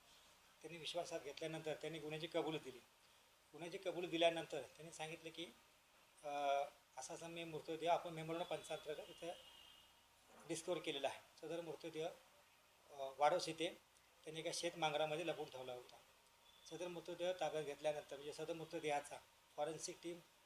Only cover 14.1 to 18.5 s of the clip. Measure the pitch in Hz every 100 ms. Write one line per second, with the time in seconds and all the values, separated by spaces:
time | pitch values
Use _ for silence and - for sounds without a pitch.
14.1 | - 156 160 160 - 170 175 156 147 156
15.1 | 156 165 143 151 131 127 123 127 - -
16.1 | - - - - - - 160 180 170 165
17.1 | 170 180 180 151 156 143 143 151 147 -
18.1 | 139 147 139 160